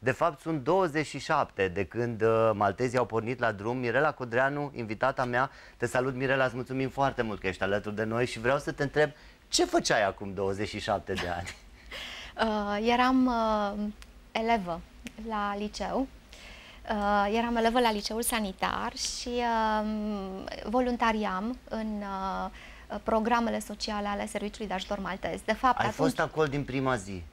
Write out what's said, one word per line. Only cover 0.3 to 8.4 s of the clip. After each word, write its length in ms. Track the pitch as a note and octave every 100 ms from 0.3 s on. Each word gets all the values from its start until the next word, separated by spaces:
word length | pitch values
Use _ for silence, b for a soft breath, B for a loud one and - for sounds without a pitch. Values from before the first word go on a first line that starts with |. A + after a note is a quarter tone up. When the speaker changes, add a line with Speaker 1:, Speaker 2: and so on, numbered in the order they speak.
| D3+
Speaker 1:
sunt 240 | D#3+ D#3+
douăzeci 420 | B2+ F#3 F#3 D3 D3
și 120 | C#3
șapte 500 | - D#3 B2 - F#2+
de 160 | F2+
când, 380 | G2 A2 A#2+ A2+
uh, 280 | A2+ A2+ A2+
maltezii 440 | G#2 G#2 F#2 B2+ B2
au 60 |
pornit 340 | A#2 A2+ A2 B2+
la 140 | A#2
drum. 240 | G2+ G#2 B2+
Mirela 360 | B2 A2+ D3+
Codreanu, 600 | - B2 A#2 C3+ C#3+ C#3+
invitata 500 | C3+ A2+ G#2+ B2+ C#3
mea. 260 | B2+ A#2+ C3+ B B B
Te 100 | A#2+
salut, 280 | B2+ B2+
Mirela, 300 | B2+ C3 C3+
îți 100 | C3
mulțumim 340 | A#2+ A#2+ C3 C3
foarte 340 | C3 C#3 B2
mult 180 | A2+ G2
că 60 | F#2+
ești 160 | F2+
alături 320 | F#2+ G2+ G2+
de 100 | G#2
noi 220 | A2 A2+ B2
și 120 | -